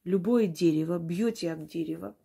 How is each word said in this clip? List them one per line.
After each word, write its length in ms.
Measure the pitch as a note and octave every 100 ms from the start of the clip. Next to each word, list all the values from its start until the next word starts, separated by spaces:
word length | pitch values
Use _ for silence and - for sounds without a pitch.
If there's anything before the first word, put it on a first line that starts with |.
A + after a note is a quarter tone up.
любое 420 | F3 G3 F#3 A#3+ G3+
дерево, 520 | D#3 E3+ D#3 D#3+ F3
бьёте 540 | E3 F3 A3+ A3 E3+
об 140 | D#3+ D3+
дерево, 500 | E3+ D#3+ E3 F#3+ -